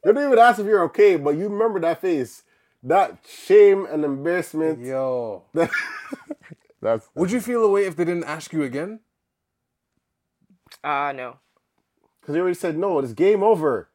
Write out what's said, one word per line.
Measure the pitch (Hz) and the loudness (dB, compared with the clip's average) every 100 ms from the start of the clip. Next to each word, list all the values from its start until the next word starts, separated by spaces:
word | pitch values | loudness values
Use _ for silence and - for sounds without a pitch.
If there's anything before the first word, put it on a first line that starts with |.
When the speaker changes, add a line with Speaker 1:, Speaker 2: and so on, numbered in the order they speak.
Speaker 1:
they | 247 | 2
don't | 226 285 | 2 4
even | 233 | 6
ask | 240 214 | 6 6
if | 202 | 0
you're | 208 | 2
okay, | 165 - 202 170 | 2 4 4 4
but | 143 147 | 0 -2
you | 202 | -4
remember | 202 226 190 | -2 -2 0
that | 165 165 | -2 -2
face. | 185 160 120 - _ _ _ _ | -2 -4 -4 -12 _ _ _ _
That | 123 175 190 85 - | 0 0 0 -4 -20
shame | - - 208 202 196 190 | -20 4 8 8 6 -2
and | 156 | -4
embarrassment. | 151 135 156 180 165 156 160 147 | -4 -4 -4 -4 -4 -4 -4 -4
Speaker 2:
Yo. | 127 131 131 127 117 95 _ | -6 -6 -4 -4 -6 -10 _
Speaker 1:
<laughs> | 156 165 - - - - 269 - 302 - - _ _ | -4 -2 -4 -8 -14 -16 -16 -16 -18 -18 -20 _ _
That's | 110 113 _ | -4 -4 _
Speaker 2:
Would | - 175 | -6 -4
you | 240 | -4
feel | 220 240 | -4 0
a | 220 | 2
way | 202 190 | 2 -2
if | 156 | -2
they | |
didn't | 170 175 | -4 -4
ask | 151 156 - | -6 -10 -8
you | 160 | -6
again? | 139 135 175 220 _ _ _ _ _ _ _ _ _ _ _ _ _ _ _ 185 _ - | -6 -6 -10 -14 _ _ _ _ _ _ _ _ _ _ _ _ _ _ _ _ _ -14
Speaker 3:
Uh, | 147 143 143 | -6 -4 -6
no. | 139 123 131 _ _ _ _ _ _ _ _ | -8 -14 -16 _ _ _ _ _ _ _ _
Speaker 1:
'Cause | - | -6
they | 151 | -2
already | 180 | -2
said | 175 180 156 | -2 -4 -4
no. | 196 165 | -2 -2
It's | 131 | -4
game | 110 185 208 | 0 2 2
over. | 202 202 156 113 - | 2 2 0 -4 -8